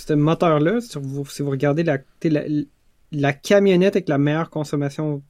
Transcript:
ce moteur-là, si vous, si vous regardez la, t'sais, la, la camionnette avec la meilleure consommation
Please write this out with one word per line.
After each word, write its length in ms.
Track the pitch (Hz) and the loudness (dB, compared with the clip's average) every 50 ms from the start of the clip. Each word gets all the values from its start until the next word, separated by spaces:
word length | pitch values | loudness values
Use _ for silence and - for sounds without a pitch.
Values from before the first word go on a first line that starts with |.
| - - | -6 -2
ce 60 | 156 | 0
moteur-là, 680 | 147 147 156 165 160 196 170 156 147 147 165 208 240 | 2 2 2 2 2 2 2 2 2 2 2 0 -2
si 160 | 233 - - 147 | -4 -6 -10 -10
vous, 260 | 139 135 135 143 143 | -10 -8 -8 -10 -10
si 160 | 139 - - | -10 -8 -8
vous 80 | 147 143 | -6 -4
regardez 320 | 139 131 139 143 143 156 170 | -2 -2 0 0 0 0 0
la, 140 | 165 143 135 | 0 -2 -2
t'sais, 320 | - _ _ _ - 165 | -4 _ _ _ -2 -2
la, 140 | 151 147 - 151 151 147 147 - _ _ _ _ _ _ _ _ | 0 -2 -2 -2 -4 -4 -4 -6 _ _ _ _ _ _ _ _
la 220 | - 147 139 139 143 | -6 -2 0 0 -2
camionnette 600 | 143 - - 202 202 202 196 185 175 185 196 - | -2 0 2 4 4 6 6 4 4 4 4 2
avec 120 | 202 175 - | 0 0 0
la 80 | 151 139 | 0 2
meilleure 320 | 143 147 151 160 160 - | 2 2 0 0 -4 -4
consommation 720 | - 156 151 - - 147 143 143 139 - 156 151 147 139 143 | -6 -8 -6 -4 -4 -4 -4 -4 -4 -6 -6 -6 -6 -6 -10